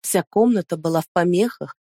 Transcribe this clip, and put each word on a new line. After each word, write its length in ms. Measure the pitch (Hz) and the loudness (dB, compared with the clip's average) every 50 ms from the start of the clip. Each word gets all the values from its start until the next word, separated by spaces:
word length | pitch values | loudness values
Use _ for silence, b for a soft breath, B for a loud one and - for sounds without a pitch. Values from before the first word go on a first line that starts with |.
Вся 240 | - - - 190 170 _ | -8 -2 -2 -2 -2 _
комната 480 | - 202 220 240 240 202 170 _ - | 0 2 2 4 2 0 -2 _ -8
была 260 | 165 156 165 165 165 160 | -6 -4 -2 -2 -2 -2
в 60 | - _ | -2 _
помехах 640 | 180 175 175 175 175 214 240 - _ 156 143 - _ _ | 0 0 2 2 2 0 0 -2 _ -14 -16 -16 _ _